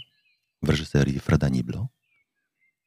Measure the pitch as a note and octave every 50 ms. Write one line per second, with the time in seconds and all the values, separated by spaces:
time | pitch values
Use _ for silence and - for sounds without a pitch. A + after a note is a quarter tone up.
0 | - _ _ _ _ _ _ _ _ _ _ - - D2+ D#2+ D2+ D#2 - - C#2+
1 | C#2 C2+ C2+ C2+ - - - - - C#2 C2 B1 A#1+ A#1+ A#1+ - G#2 C3 _ _
2 | _ _ _ _ _ _ _ _ _ _ _ _ _ _ _ _ _